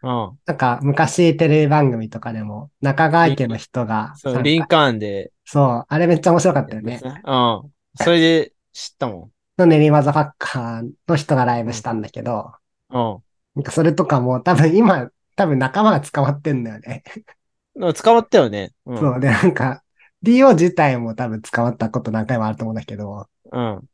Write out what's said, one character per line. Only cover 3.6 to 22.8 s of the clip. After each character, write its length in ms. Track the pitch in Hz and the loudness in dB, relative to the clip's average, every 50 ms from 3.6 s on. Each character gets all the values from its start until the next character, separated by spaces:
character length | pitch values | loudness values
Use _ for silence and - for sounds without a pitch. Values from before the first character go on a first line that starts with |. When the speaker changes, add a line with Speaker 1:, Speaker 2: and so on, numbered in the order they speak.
| - - _ 131 120 | -10 -10 _ -6 -4
Speaker 2:
が 280 | 110 110 107 107 - - | -4 -4 -4 -6 -6 -12
Speaker 1:
リ 20 | |
ン-、 20 | - | -10
そ 120 | _ 139 | _ -4
う、 20 | 127 | -4
Speaker 2:
参 80 | 123 123 | -2 0
加。 0 | |
Speaker 1:
リ 160 | 143 156 165 | 2 0 0
ン 80 | 160 | 0
カ 180 | - - 160 147 | 2 2 4 4
ー 60 | 135 120 | 4 2
ン 60 | 107 | -2
で。 340 | 107 104 98 98 92 - _ _ _ | -6 -6 -8 -8 -10 -12 _ _ _
Speaker 2:
そ 200 | - - 147 143 131 120 117 | -4 2 2 2 2 2 -2
う、 80 | 120 _ | -4 _
あ 100 | 147 156 | -2 0
れ 80 | 175 | 2
め 80 | 170 175 | 2 2
っ 60 | 156 | 2
ち 60 | 151 | 2
ゃ 60 | 175 170 | 2 2
面 80 | 175 | 4
白 120 | 147 185 151 | 2 2 0
か 60 | 143 | 0
っ 80 | - - | -4 -4
た 80 | 107 | -10
よ 60 | 110 107 | -10 -10
ね。 180 | 113 120 120 123 | -10 -10 -10 -12
Speaker 1:
う 60 | 127 | -14
ん。 40 | 135 - - - 135 127 123 120 113 98 131 143 _ _ _ _ _ | -14 -14 -8 -4 0 0 2 0 0 -2 -8 -16 _ _ _ _ _
そ 140 | - - 170 | -4 0 2
れ 100 | 170 170 | 2 4
で 320 | 160 165 165 160 147 - _ _ _ _ _ | 4 4 4 2 0 -2 _ _ _ _ _
知 200 | - - - _ | -18 -18 -18 _
っ 20 | _ | _
た 100 | 147 123 | -8 -8
も 60 | 104 87 82 | -8 -10 -16
ん。 40 | - _ _ _ _ _ - | -20 _ _ _ _ _ 2
Speaker 2:
の 80 | 180 | 4
練 220 | 170 160 151 151 151 | 6 6 6 6 6
馬 140 | 151 147 139 | 4 4 2
ザ 100 | 143 147 | 2 0
フ 60 | 156 | 0
ァ 40 | 147 | -2
ッ 80 | 147 _ _ | -2 _ _
カ 420 | - - - 131 120 117 117 113 117 | -12 -8 -8 -8 -8 -8 -10 -10 -10
ー 80 | 120 - _ _ - | -12 -14 _ _ -2
の 80 | 170 | -2
人 200 | 147 143 - 151 | -2 0 0 0
が 80 | 131 123 | 0 2
ラ 140 | 120 120 120 | 0 -2 -2
イ 60 | 117 | -4
ブ 80 | 113 117 | -6 -8
し 100 | 113 - | -8 -8
た 100 | 123 117 | -8 -8
ん 80 | 110 | -8
だ 80 | 104 - | -8 -10
け 140 | _ 117 113 | _ -12 -8
ど、 300 | 127 120 107 - - - _ _ _ _ _ _ _ | -6 -6 -6 -8 -10 -18 _ _ _ _ _ _ _
Speaker 1:
う 80 | 131 127 | -4 -4
ん。 140 | 120 110 101 | -4 -4 -6
う 0 | |
ん。 60 | 92 _ _ _ _ _ _ _ | -10 _ _ _ _ _ _ _
Speaker 2:
な 40 | 143 | -10
ん 20 | 139 | -8
か 100 | - - | -6 -2
そ 100 | - 160 | 2 2
れ 100 | 165 151 | 2 2
と 140 | 143 175 | 0 0
か 140 | 127 151 135 | 0 0 0
も 200 | 123 123 127 123 | 0 0 -2 -2
多 140 | - 175 180 | 0 0 2
分 200 | - 156 160 165 | 4 4 4 4
今、 340 | 196 233 214 190 147 123 127 _ _ _ _ _ | 4 4 4 2 2 0 -8 _ _ _ _ _
多 100 | - 202 | -2 0
分 120 | 165 147 131 | 0 2 0
仲 240 | 131 131 - 190 214 | 0 -2 0 2 2
間 100 | 220 196 | 2 2
が 80 | 143 | 2
捕 220 | 147 - _ 147 139 | -2 -4 _ -2 0
ま 80 | 139 | 0
っ 120 | 143 143 - | -2 -4 -4
て 100 | 160 143 | -4 -4
ん 120 | 127 117 | -4 -6
だ 80 | 113 107 | -8 -12
よ 80 | 107 | -14
ね。 240 | - 113 - 135 _ - - 220 220 _ - _ _ _ _ _ _ _ _ | -14 -14 -14 -14 _ -18 -20 -20 _ _ -20 _ _ _ _ _ _ _ _
Speaker 1:
な 160 | 294 202 175 | -6 -4 -4
ん 20 | 156 | -4
か 80 | - - | 0 4
捕 120 | 220 233 | 4 4
ま 60 | 233 | 4
っ 80 | 226 _ | 4 _
た 100 | - - | 4 4
よ 120 | 147 113 | 4 4
ね。 220 | 101 101 98 90 _ _ _ | 0 -6 -8 -8 _ _ _
う 80 | - 123 | -10 -6
ん。 40 | 117 | -2
Speaker 2:
そ 180 | 151 143 123 | -2 -2 -2
う。 40 | 127 | 0
で、 100 | 131 139 | 0 0
な 140 | 117 - - | 2 4 2
ん 80 | 185 175 | 2 2
か、 280 | - 151 131 127 - _ _ _ _ _ _ _ _ - | 2 -4 -4 -4 -8 _ _ _ _ _ _ _ _ 0
デ 100 | 220 240 | 2 4
ィ 40 | 254 | 6
ー 80 | 269 | 6
オ 40 | 269 | 6
ー 20 | 233 | 6
自 200 | 156 165 180 180 | 6 4 2 2
体 240 | - 156 143 131 123 | 2 2 2 2 -2
も 160 | 120 117 113 | -4 -8 -6
多 140 | - 127 117 | -6 -6 -6
分 120 | 110 107 107 | -6 -8 -10
捕 200 | - - 117 117 | -6 -4 -2 -2
ま 60 | 120 | -2
っ 60 | - | -2
た 140 | - 113 110 | -4 -6 -6
こ 100 | - 120 | -4 -6
と 100 | 110 - | -6 -4
何 160 | 110 110 107 | -4 -4 -4
回 120 | 110 127 117 | -2 -4 -2
も 80 | 110 | -2
あ 40 | 107 | -4
る 60 | 110 | -4
と 80 | 110 113 | -6 -8
思 80 | 113 110 | -8 -8
う 20 | |
ん 20 | |
だ 60 | 110 | -10